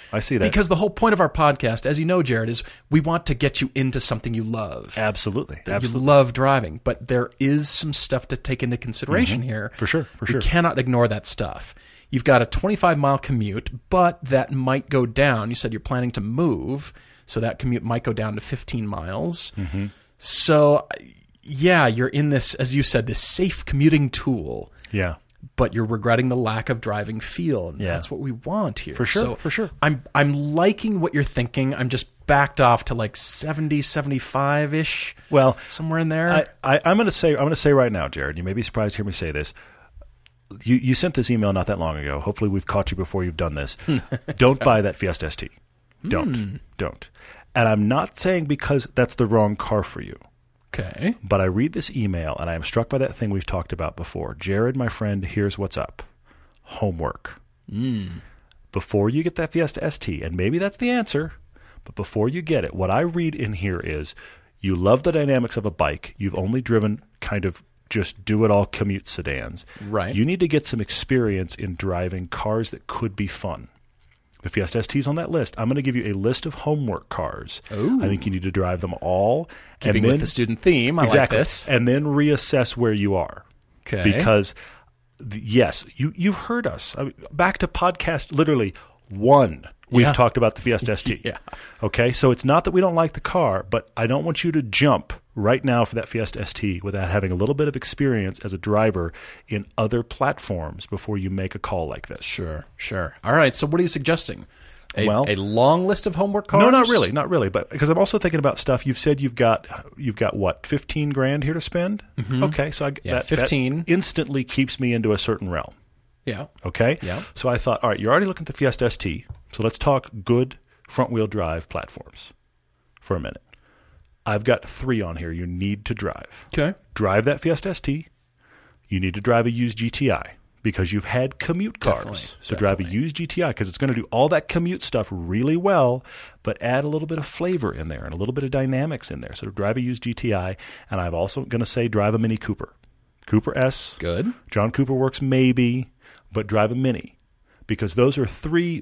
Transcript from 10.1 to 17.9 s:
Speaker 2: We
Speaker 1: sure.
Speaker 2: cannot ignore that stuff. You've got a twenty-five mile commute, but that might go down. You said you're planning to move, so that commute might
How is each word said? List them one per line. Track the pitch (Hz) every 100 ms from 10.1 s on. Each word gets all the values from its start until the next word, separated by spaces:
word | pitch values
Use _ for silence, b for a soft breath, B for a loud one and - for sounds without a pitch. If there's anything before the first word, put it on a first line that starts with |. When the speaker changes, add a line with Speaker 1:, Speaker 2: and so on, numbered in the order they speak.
| - 110
Speaker 2:
We |
Speaker 1:
sure. | 131
Speaker 2:
cannot | - 170 170 131
ignore | 127 120 117
that | 104 -
stuff. | - 92 - - - b b b
You've | 131
got | 127 123
a | 117
twenty-five | - 196 208 180 147
mile | 139 139
commute, | - 120 104 107 - 123 -
but | 185 175 175
that | 127 131 -
might | 135 131 135 -
go | 135 120
down. | 123 143 113 107
You | 120
said | 117
you're | 110
planning | - 127 123
to | 120
move, | 104 127 170 90 69 139 - b b b b
so | 110
that | 113 -
commute | 131 120
might | 117